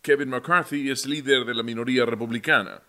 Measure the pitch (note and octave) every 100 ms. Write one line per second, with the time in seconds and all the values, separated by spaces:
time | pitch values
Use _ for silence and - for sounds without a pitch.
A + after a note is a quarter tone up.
0 | - C#3+ C#3+ B2+ B2 F3 D#3+ C#3+ C3+ C3
1 | C3+ D3+ C3+ C3+ A#2 A#2 A#2 A#2 A#2+ B2+
2 | A#2+ A2+ A#2 A#2 C3 C#3+ G2 G1+